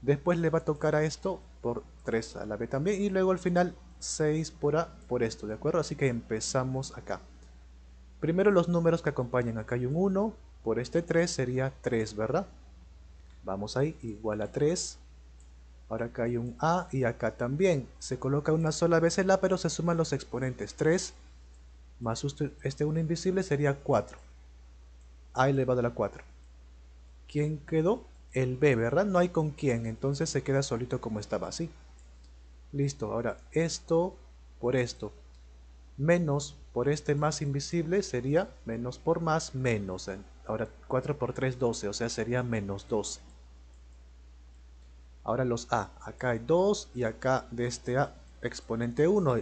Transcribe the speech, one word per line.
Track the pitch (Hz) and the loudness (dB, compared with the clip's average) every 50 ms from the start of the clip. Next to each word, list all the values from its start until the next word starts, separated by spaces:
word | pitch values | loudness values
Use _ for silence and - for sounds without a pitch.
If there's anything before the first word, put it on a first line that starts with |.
Después | - 123 143 143 - 175 175 170 | 4 2 2 2 4 0 0 2
le | 170 160 | 2 2
va | 151 165 | 2 2
a | - | 0
tocar | - 151 143 - 156 151 | 0 -2 0 0 2 2
a | 151 156 | 2 2
esto | 160 - - - 190 190 - - - - - | 0 -2 -4 -6 -6 -6 -6 -10 -20 -20 -6
por | - 117 120 113 - - - - - | -4 -4 -4 -4 -8 -12 -20 -10 -6
tres | - 110 113 110 - - | -2 -2 -2 -2 -4 -10
a | - 101 | -10 -6
la | 107 107 101 | -6 -4 -4
B | 117 117 | -4 -2
también. | - 135 147 190 208 190 | -2 0 0 0 0 0
Y | 202 202 | 0 0
luego | 190 190 190 185 | 2 2 4 2
al | 185 180 | 2 2
final | - 185 175 175 180 175 180 - - - - - | 0 2 2 4 2 2 0 -8 -18 -20 -18 -12
seis | - - - - 156 151 151 156 160 156 | -10 -8 -2 0 2 2 2 2 -2 -4
por | - - - 147 147 160 | -6 -2 0 2 2 2
A | 165 - - - - - | 0 -2 -8 -20 -8 -4
por | 120 123 120 | -2 0 0
esto, | 113 104 - - 104 | 0 -2 -4 -8 -8
¿de | 107 | -8
acuerdo? | - - 147 165 175 | -4 -2 0 0 0
Así | 147 - 156 | 0 -2 -2
que | 139 143 131 | 0 0 0
empezamos | 120 117 117 - 117 110 - - - 135 127 131 131 131 131 - - - | 0 -2 -4 -4 -4 -4 -4 0 0 0 0 0 -2 -4 -6 -8 -10 -14
acá. | - - 101 - - - - - - - - - - - - - - - - - - - - - | -8 -8 -8 -8 -8 -18 -20 -20 -20 -20 -20 -20 -20 -20 -20 -20 -20 -20 -20 -20 -20 -20 -10 -4
Primero | - 151 165 185 202 214 | -2 0 2 4 4 6
los | 202 175 170 170 | 6 6 4 4
números | 175 170 170 165 165 165 | 2 4 4 4 4 4
que | - 156 | 2 0
acompañan. | 143 - 127 117 - 127 120 120 113 113 | 0 0 -2 0 0 0 0 0 -2 -4
Acá | 107 - 123 | -4 -2 -2
hay | 123 127 | -2 0
un | 127 143 | 0 0
uno, | 165 190 196 190 190 208 220 202 - - - - - - | 2 2 2 2 2 0 0 -4 -8 -18 -20 -20 -8 -2
por | 113 110 117 | 0 0 0
este | 123 - - 165 | 0 0 0 -2
tres | 170 170 160 165 170 170 | 0 2 2 2 2 2
sería | - - 131 123 127 127 131 135 135 - | 0 -2 -2 0 0 0 -2 -2 -4 -4
tres, | - - 123 113 107 104 - | -4 0 2 2 0 0 -2
¿verdad? | 104 110 110 127 175 196 - - - - - - - - - - - - - - - - - - - - | -4 -2 0 0 0 -2 -4 -14 -20 -20 -20 -20 -20 -20 -20 -20 -20 -20 -20 -20 -20 -20 -20 -20 -14 -8
Vamos | 101 95 95 101 107 - 127 | -6 -6 -4 -4 -4 0 0
ahí, | 139 156 160 - - | 0 0 -2 -6 -10
igual | 117 104 104 110 110 107 107 | -10 -10 -6 -4 -4 -2 -2
a | 107 101 | -4 -4
tres. | - 135 147 151 175 190 - - - - - - - - - - - - - - - - - - - - - - | -2 0 2 2 2 0 -4 -8 -10 -14 -20 -20 -20 -20 -20 -20 -20 -20 -20 -20 -20 -20 -20 -20 -20 -20 -12 -8
Ahora | 113 113 117 | -6 -4 -4
acá | 120 - - 117 | -6 -2 -2 -2
hay | 117 120 117 | 0 0 -2
un | 117 123 117 - | -2 -4 -4 -2
A | - 160 170 185 170 - | 0 2 2 0 -2 -2
y | - 135 127 | -2 0 0
acá | 117 117 - - 113 110 | 0 0 0 -2 -4 -2
también. | - 120 120 135 151 190 190 170 139 120 - - - | -2 -4 -4 0 2 4 4 4 2 -2 -6 -14 -14
Se | - - 135 123 | -8 -8 -6 -4
coloca | - 135 139 147 147 - 156 | -2 0 0 0 2 2 2
una | 160 160 160 | 2 2 0
sola | 156 - 170 165 170 165 | 0 2 2 4 4 6
vez | 165 170 170 - | 4 4 2 2
el | 190 190 | 4 4
A, | 190 190 | 4 4
pero | 196 190 190 180 | 4 2 2 2
se | - 170 | 0 -2
suman | - - 160 175 170 165 | -2 0 0 0 2 2
los | 160 160 - | 0 0 0
exponentes. | 131 - - - 120 123 131 123 - 107 101 - | -4 -4 -6 -6 -4 -4 -4 -4 -6 -8 -10 -4
Tres | - 143 156 165 185 185 - - - - - - - - - - - - - - - - - - - | 0 4 4 4 4 0 -4 -12 -16 -20 -20 -20 -20 -20 -20 -20 -20 -20 -20 -20 -20 -20 -20 -14 -6
más | 120 117 113 - - | -2 -2 -2 -2 -2
usted, | 143 139 - 151 139 - - | -6 -4 -2 -4 -6 -6 -6
este | - 139 135 - 151 | -6 -6 -2 -2 -2
uno | 151 156 160 | 0 0 0
invisible | 165 156 170 160 - 185 180 190 | 0 -2 -2 -2 0 0 0 0
sería | 185 - 147 139 147 143 139 143 | 0 0 0 2 2 2 2 0
cuatro. | - - 139 107 104 - - - - - - - - - - - - - - - - - - - - - - - - - - | 0 2 2 2 2 0 -10 -20 -20 -20 -20 -20 -20 -20 -20 -20 -20 -20 -20 -20 -20 -20 -20 -20 -20 -20 -20 -20 -20 -12 0
A | 123 127 139 | 2 2 4
elevado | 139 135 131 127 127 123 | 4 2 2 2 2 2
a | 123 | 2
la | 123 | 0
cuatro. | 120 - 110 101 - - - - - - - - - - - - - - - - - - - - - - - - | 0 0 -2 -2 -4 -8 -18 -20 -20 -20 -20 -20 -20 -20 -20 -20 -20 -20 -20 -20 -20 -20 -20 -20 -20 -20 -20 -6
¿Quién | - 147 147 151 156 147 | -2 -2 0 0 -2 -6
quedó? | - - 165 160 156 175 226 254 - - - - - - - | -6 0 0 2 4 4 2 0 -2 -16 -20 -20 -20 -6 -2
El | 127 131 127 127 127 | 0 0 0 2 4
B, | 147 147 131 | 4 6 6
¿verdad? | 113 113 117 131 160 196 | 6 2 2 4 2 2
No | 208 185 175 | 4 4 4
hay | 180 180 | 4 4
con | 175 170 156 156 | 2 0 0 0
quién, | 143 - - 139 120 117 113 | -2 0 0 0 2 2 0
entonces | 113 113 113 - 135 143 135 160 160 | -4 -6 -2 -2 -2 0 0 -2 -2
se | - 139 123 | -2 -2 0
queda | - 135 135 | 2 0 2
solito | 135 - - 113 123 120 - 123 | 2 0 -2 -4 -2 -4 -4 -4
como | - 117 110 107 | -4 -4 -6 -6
estaba, | 104 - - 104 - 87 | -4 -4 -4 -4 -4 -4
así. | - - 170 160 - - - - - - - - - - - - - - - - - - - - | -6 -6 -8 -8 -8 -16 -20 -20 -20 -20 -20 -20 -20 -20 -20 -20 -20 -20 -20 -20 -20 -20 -20 -8
Listo, | - 139 139 139 139 - 117 107 | -2 0 0 0 0 -4 -6 -2
ahora | 107 113 120 120 - - - - | -2 0 0 -2 -4 -4 -10 -2
esto | - 156 165 165 - - - - 165 165 170 190 - - - - - - - - - - | 0 0 0 0 -2 -6 -2 2 2 2 2 0 -4 -10 -20 -20 -20 -20 -20 -20 -14 -4
por | - 120 131 | -2 0 2
esto. | 131 123 117 - - - 104 - - - - - - - - - - - - - - - - - - | 2 0 0 -4 -8 -10 -12 -12 -14 -20 -20 -20 -20 -20 -20 -20 -20 -20 -20 -20 -20 -20 -20 -6 -2
Menos | 135 160 175 175 175 151 139 147 143 - - - - - - | 4 4 4 4 4 2 0 0 -2 -6 -14 -18 -20 -6 -2
por | 123 123 139 | 0 2 2
este | 147 147 - - 147 | 0 0 0 -2 0
más | 143 151 151 151 - | 2 2 0 0 0
invisible | 156 143 139 143 139 - - 170 160 156 175 202 190 | -4 -2 -2 -4 -4 -2 -2 -2 0 0 0 0 0
sería | - - 123 120 135 143 165 196 - - - - | 0 -4 -4 -2 2 2 2 0 0 -8 -14 -8
menos | 120 113 117 120 120 123 - | -8 -6 -4 -4 -6 -8 -6
por | - 160 165 170 | -2 0 0 0
más, | 165 165 156 160 - - - | 2 0 0 0 -2 -4 -6
menos. | 131 131 127 113 104 101 95 92 92 - - 95 98 101 - - - - | -2 0 0 0 0 -2 -4 -6 -6 -6 -8 -8 -10 -10 -16 -20 -18 -6
Ahora | - 110 110 117 - - - - - | -6 -4 -4 -4 -6 -8 -18 -8 -2
cuatro | - 127 127 - 147 - | -2 -2 0 -2 -4 -2
por | 131 117 123 | -2 -4 -2
tres, | - 131 131 123 123 | -2 -2 -2 0 0
doce, | 127 120 113 - - 101 | 0 0 0 0 -4 -6
o | 98 | -4
sea, | - 117 117 | -2 -4 -4
sería | - - 110 113 120 123 123 | -2 -4 -2 0 0 -2 0
menos | 120 117 110 101 98 98 98 - - | 0 -2 -2 -2 -4 -6 -8 -4 -2
doce. | 123 107 101 - - - - - - - - - - - - - - - - - - - - - - - - - - - - - - - - - - - - - - - - - - - - | -2 -2 -2 -2 -8 -10 -14 -20 -20 -20 -20 -20 -20 -20 -20 -20 -20 -20 -20 -20 -20 -20 -20 -20 -20 -20 -20 -20 -20 -20 -20 -20 -20 -20 -20 -20 -20 -20 -20 -20 -20 -20 -20 -20 -20 -10 -4
Ahora | - 110 127 131 | -2 0 2 2
los | 123 120 117 - - | 2 0 -2 -2 -2
A, | - 113 101 - - - | -2 -2 -2 -4 -8 -14
acá | - - - - - 127 | -14 -14 -10 -4 -2 0
hay | 117 113 | 0 -2
dos | 117 120 160 175 185 202 208 202 - - - | 0 2 4 4 4 4 2 0 -4 -10 -6
y | 123 123 | -2 -2
acá | 110 113 - - 131 131 127 - - | -2 -2 -2 0 0 0 0 0 -6
de | 120 117 120 120 | -6 -4 -4 -4
este | 120 - - - 123 131 | -4 -6 -6 -2 0 0
A | 139 - - - - - - - | 0 -2 -4 -16 -20 -20 -20 -8
exponente | - 120 - - - - 113 113 117 117 120 120 147 165 | -8 -8 -8 -8 -8 -6 -4 -2 -2 -4 0 2 2 4
uno. | 208 208 185 143 123 113 | 4 4 4 2 2 2